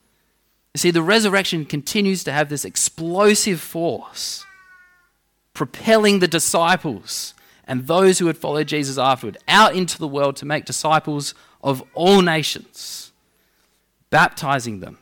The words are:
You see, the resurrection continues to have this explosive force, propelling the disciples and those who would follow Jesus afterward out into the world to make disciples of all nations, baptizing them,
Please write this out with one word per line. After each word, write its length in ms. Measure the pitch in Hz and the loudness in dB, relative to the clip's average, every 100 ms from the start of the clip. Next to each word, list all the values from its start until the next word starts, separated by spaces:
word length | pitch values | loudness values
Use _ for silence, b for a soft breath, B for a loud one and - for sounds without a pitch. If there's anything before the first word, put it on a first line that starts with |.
| _ _ _ _ _ _ _ | _ _ _ _ _ _ _
You 60 | 139 | -2
see, 120 | 175 | 0
the 120 | 170 | 2
resurrection 640 | 165 226 214 196 185 170 147 | 2 2 2 0 0 -4 -4
continues 580 | 147 - 214 196 180 | -6 -4 0 0 0
to 80 | - | -2
have 160 | 139 147 | -2 -2
this 160 | 147 | -4
explosive 960 | - - - - 165 180 208 208 - 165 | -6 -4 -4 -4 -4 2 4 4 0 -4
force, 840 | - 165 170 113 - - - - - - _ 359 _ _ _ _ _ _ _ | -6 -6 -4 -6 -10 -12 -10 -12 -16 -20 _ -20 _ _ _ _ _ _ _
propelling 680 | - 143 - 220 220 208 202 | -8 -8 -4 2 4 4 4
the 100 | 175 | 2
disciples 1080 | 160 - 180 170 180 156 101 - - - - b b - | 0 0 2 2 2 -2 -8 -10 -10 -10 -16 b b -8
and 180 | 127 131 | -6 0
those 320 | 170 190 180 | 4 6 4
who 80 | 170 | 0
would 100 | 156 | -2
follow 260 | 151 147 | -4 -4
Jesus 360 | 147 151 139 135 | -2 -4 -4 0
afterward 400 | 131 127 113 - - | 0 0 -4 -10 2
out 260 | 185 214 | 4 6
into 240 | 175 180 - | 4 -4 -4
the 80 | 156 | -4
world 300 | 143 143 139 | -2 -2 -2
to 80 | |
make 200 | 143 151 | -6 -6
disciples 720 | - 127 156 156 156 147 143 - b b | -6 -4 0 0 0 -6 -6 -12 b b
of 200 | 135 131 - | -4 -4 -6
all 260 | - 175 196 | 0 4 6
nations, 920 | 175 160 143 - - - - - - _ _ _ _ _ _ _ _ _ - | 4 0 -2 -8 -12 -18 -16 -16 -18 _ _ _ _ _ _ _ _ _ -2
baptizing 680 | 147 175 - 147 139 120 101 | 2 2 0 -4 -4 -4 -10
them, 180 | 90 - | -14 -20